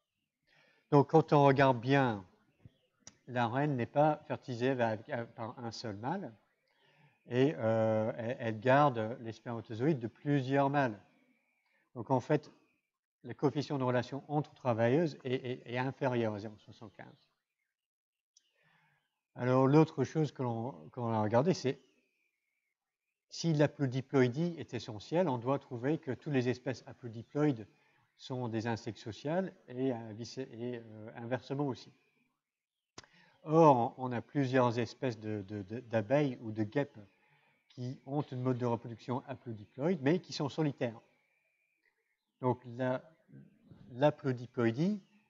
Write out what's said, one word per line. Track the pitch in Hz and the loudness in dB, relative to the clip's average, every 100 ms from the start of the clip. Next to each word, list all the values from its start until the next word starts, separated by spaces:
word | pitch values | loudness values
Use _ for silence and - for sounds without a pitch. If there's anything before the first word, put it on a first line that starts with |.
| _ _ _ _ _ _ _ _ _ | _ _ _ _ _ _ _ _ _
Donc, | 143 127 | 6 8
quand | 160 - | 4 6
on | 147 | 6
regarde | 139 131 135 120 | 8 8 6 4
bien, | 123 139 127 101 90 _ _ _ - _ _ _ - - - | 2 4 4 0 -8 _ _ _ -20 _ _ _ -20 -20 -6
la | 123 117 | -2 0
reine | 131 151 131 | 0 0 0
n'est | 113 | 0
pas | 143 151 147 - | 4 4 2 -6
fertilisée | 123 - 117 127 | -10 -8 -2 0
avec, | 127 113 107 113 131 113 - | 2 0 -2 -6 -8 -8 -10
par | 110 123 | -10 -8
un | 117 | -10
seul | - 117 101 | -8 -10 -8
mâle, | 123 196 139 107 _ _ _ _ _ _ _ _ - | -8 -8 -10 -16 _ _ _ _ _ _ _ _ -4
et, | 123 135 160 | 2 2 2
euh, | 113 113 113 110 110 123 | 0 2 2 2 0 -4
elle, | 113 131 | -6 -6
elle | 117 110 | -6 -2
garde | 127 139 147 113 110 131 | 4 6 6 2 -4 -8
les | 113 | -12
spermatozoïdes | - 131 117 110 113 143 139 | -12 -10 -10 -10 -2 0 0
de | 113 | -4
plusieurs | - 147 143 127 139 139 | -6 -2 0 2 2 2
mâles. | 147 131 101 - _ _ _ _ _ _ _ _ | 2 0 -4 -14 _ _ _ _ _ _ _ _
Donc, | 123 110 | -12 -2
en | 127 | 0
fait, | - 151 - - _ _ _ _ _ _ | 2 0 -2 -20 _ _ _ _ _ _
le | 120 | -16
coefficient | 113 143 147 127 143 | -4 -2 -2 -4 -2
de | |
relation | 127 123 117 135 - | 0 0 -2 -8 -4
entre | 147 147 | -4 -4
travailleuses | - 127 110 117 143 165 147 | -4 -2 2 2 2 0 -4
est, | 131 | -6
est, | 131 123 131 - | -6 -6 -10 -6
est | 123 | -4
inférieur | 131 - 135 123 110 | -4 -4 -2 0 -2
à | 104 | -4
zéro | 107 104 | -10 -14
soixante-quinze. | - 107 107 - - - _ _ _ _ _ _ _ _ _ _ _ _ _ _ _ _ _ _ _ _ _ | -20 -20 -20 -20 -20 -20 _ _ _ _ _ _ _ _ _ _ _ _ _ _ _ _ _ _ _ _ _
Alors, | 127 123 131 135 | -4 2 4 6
l'autre | 147 151 - | 6 6 2
chose | 123 160 147 | -2 0 -2
que | - | -2
l'on, | 123 113 120 175 - | -4 -4 -6 -10 -14
que | 127 | -6
l'on | 117 | -2
a | 110 | 0
regardé, | 107 117 170 | 2 4 2
c'est | - 127 139 _ _ _ _ _ _ _ _ _ _ _ _ _ _ _ | 0 -4 -6 _ _ _ _ _ _ _ _ _ _ _ _ _ _ _
si | - 165 | -4 0
l'aplodiploïdie | 151 147 - 135 127 - 139 127 131 175 160 | 4 2 2 -2 -2 2 4 4 2 -4 -6
est | 120 | -10
essentielle, | 120 - 107 - 160 180 | -10 -10 -12 -2 0 0
on | 123 | 0
doit | 123 139 | -2 -4
trouver | - 120 131 160 | -4 -6 -2 -2
que | - | -4
toutes | 113 160 | -8 -2
les | 135 123 | 0 0
espèces | - 139 117 - | -2 -6 -8 -12
aplodiploïdes | - 120 113 - 143 151 113 101 _ _ _ _ _ | -16 -14 -14 -8 -2 0 0 -8 _ _ _ _ _
sont | - 127 120 | -10 -8 -4
des | 110 117 | -4 -4
insectes | 110 117 101 | -4 -8 -12
sociaux | 117 98 143 175 185 - - | -12 -10 -4 -4 -4 -10 -14
et, | 127 135 | -4 -4
euh, | 117 113 | -4 -8
vice-, | 107 117 127 | -12 -12 -12
et, | 135 113 123 117 | -12 -10 -10 -10
euh, | 113 107 110 123 | -14 -18 -16 -14
inversement | 117 123 - 139 143 | -6 -6 -4 -6 -4
aussi. | 117 - _ _ _ _ _ _ _ _ _ _ - - _ _ _ | -6 -14 _ _ _ _ _ _ _ _ _ _ -20 -20 _ _ _
Or, | 160 160 156 123 117 - | 2 8 8 8 2 -4
on | 127 | -6
a | 117 | -6
plusieurs | - 147 131 131 123 113 | -4 -2 2 4 4 2
espèces | 113 - 131 110 | -2 -4 -6 -4
de, | 107 107 95 | -6 -6 -6
de, | 104 | -10
de, | 95 117 | -8 -12
d'abeilles | 120 113 104 143 143 123 | -4 -4 0 0 0 -4
ou | 113 | -8
de | 107 | -6
guêpes | 107 143 139 107 101 _ _ _ _ _ _ | -4 -4 -4 -8 -20 _ _ _ _ _ _
qui | 127 123 143 135 | -12 -10 -10 -6
ont | 147 - | -6 -4
un | 127 | -4
mode | 127 123 | -2 0
de | 123 | 0
reproduction | 113 120 110 - 127 143 | -2 -6 -12 -8 -8 -8
aplodiploïde, | 127 123 107 101 - 156 175 | -12 -12 -14 -14 -4 -2 0
mais | 135 180 | 0 0
qui | - | -2
sont | - 139 | -6 -4
solitaires. | - 151 - 123 113 - _ _ _ _ _ _ _ _ _ _ _ _ _ | -2 -2 -2 -6 -6 -18 _ _ _ _ _ _ _ _ _ _ _ _ _
Donc, | 127 120 123 117 | -2 -2 -6 -6
la, | 127 127 - _ _ 135 - _ - - - | -4 -4 -8 _ _ -20 -20 _ -20 -20 -16
l'aplodiploïdie | 123 151 147 135 123 123 - 117 117 185 208 - _ | 0 2 2 -2 -4 -6 0 0 2 0 -2 -8 _